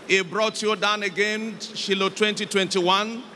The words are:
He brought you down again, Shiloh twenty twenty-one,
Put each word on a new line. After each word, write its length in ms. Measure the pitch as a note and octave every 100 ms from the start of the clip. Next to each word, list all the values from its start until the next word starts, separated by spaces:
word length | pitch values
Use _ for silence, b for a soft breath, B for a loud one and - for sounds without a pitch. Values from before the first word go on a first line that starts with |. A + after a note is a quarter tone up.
| -
He 140 | F#3+
brought 420 | F3+ G3 A3 -
you 120 | G#3+ G#3
down 280 | G3+ G#3
again, 560 | G3+ F3 G#3 G#3+ A3 F#3+
Shiloh 500 | - - - F#3+ F#3+
twenty 380 | G3 G#3+ G#3+ G3+
twenty-one, 760 | G3 F#3+ G3 F3 F#3+ G#3+ A3+ -